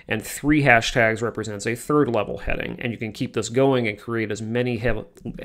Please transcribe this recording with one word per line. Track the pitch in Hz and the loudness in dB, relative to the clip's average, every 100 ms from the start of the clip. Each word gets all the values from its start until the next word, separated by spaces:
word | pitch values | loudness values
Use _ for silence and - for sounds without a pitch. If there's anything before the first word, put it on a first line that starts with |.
| - | -4
and | 110 | -4
three | - - 143 151 | -4 -4 2 4
hashtags | 139 117 - 127 113 110 | 8 6 6 2 2 2
represents | 113 107 110 104 113 | -2 -4 -6 -6 -4
a | |
third | 120 - 151 135 | -4 0 2 4
level | 117 101 - | 2 -2 -4
heading, | - - - - | -4 -4 -4 -6
and | 123 | -6
you | 110 | -6
can | 110 | -8
keep | 107 127 | -6 -6
this | - 107 | -4 -2
going | 117 135 135 117 | 2 4 4 0
and | 104 | -4
create | - 117 110 | -6 -4 -2
as | 107 | -4
many | 110 120 123 117 | -4 -2 -2 0
he-, | 117 107 - - 120 - | 0 -2 -4 -14 -12 -10